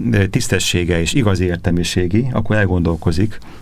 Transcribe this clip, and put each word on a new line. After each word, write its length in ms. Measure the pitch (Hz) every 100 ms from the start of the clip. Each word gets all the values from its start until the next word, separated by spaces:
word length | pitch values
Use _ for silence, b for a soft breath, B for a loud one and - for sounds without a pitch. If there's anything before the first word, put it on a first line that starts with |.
| 120
ö, 140 | 110 95
tisztessége 720 | 131 - 92 - 90 85 85
és 120 | 82
igazi 320 | 143 104 90
értelmiségi, 840 | 92 85 90 87 87 - 90 104 131
akkor 240 | 123 - 107
elgondolkozik, 840 | 98 92 82 - - - 107 - B B